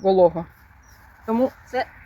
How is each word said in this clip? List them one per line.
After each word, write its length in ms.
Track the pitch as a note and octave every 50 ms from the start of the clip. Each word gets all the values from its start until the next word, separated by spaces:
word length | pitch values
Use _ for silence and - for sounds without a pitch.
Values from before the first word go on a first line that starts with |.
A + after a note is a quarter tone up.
волого. 440 | G3 F#3+ F#3+ F#3 F3+ E3 D#3+ F3+ E3+ - - _ - _ - - _ - - - - - - - -
Тому 260 | - A3 A#3 C4 B3+ - - -
це 200 | - - - - - - - -